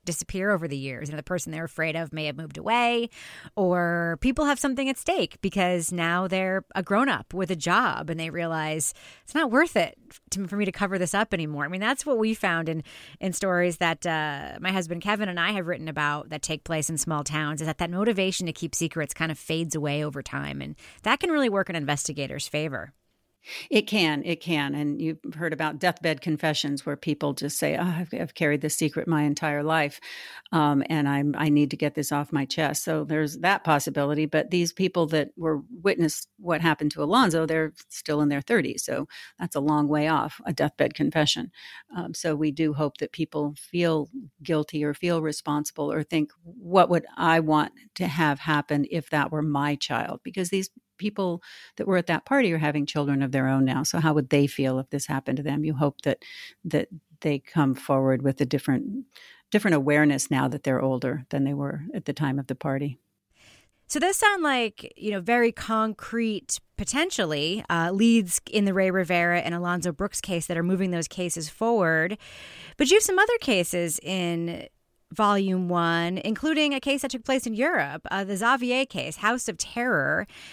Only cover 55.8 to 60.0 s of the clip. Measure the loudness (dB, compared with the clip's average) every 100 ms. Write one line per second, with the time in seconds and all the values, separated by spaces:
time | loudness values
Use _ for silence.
55.8 | 0 0 -2 -2 -6 -18 -18 -14 -2 0
56.8 | 0 -8 _ -4 -2 -2 0 2 4 2
57.8 | 2 4 4 4 2 0 0 0 0 0
58.8 | -2 -8 -10 -16 -20 -20 _ 2 4 4
59.8 | 6 6